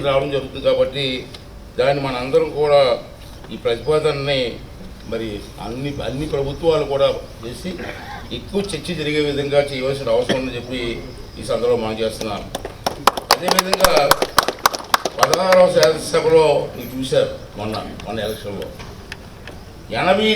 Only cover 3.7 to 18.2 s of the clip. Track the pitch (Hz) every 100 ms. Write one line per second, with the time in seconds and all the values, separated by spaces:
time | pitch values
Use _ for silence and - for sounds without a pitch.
3.7 | 117 113 156 147 139 139 135 120 107 -
4.7 | - - - 92 113 113 101 - - 98
5.7 | 123 143 139 - 131 151 143 139 143 165
6.7 | 156 139 139 139 117 - - 113 123 185
7.7 | 180 - - - - - 170 - 196 196
8.7 | 156 151 160 147 151 147 135 139 143 143
9.7 | 135 131 135 117 117 123 131 131 120 117
10.7 | 127 117 110 65 - - - - 117 120
11.7 | 117 110 110 110 110 110 101 104 - -
12.7 | - - - - - - - 175 185 190
13.7 | 190 185 151 143 135 - - - - -
14.7 | - - - - - - 160 185 185 269
15.7 | - 156 156 - 165 160 160 156 139 -
16.7 | - 120 127 131 143 - - - 98 107
17.7 | 110 - - 92 110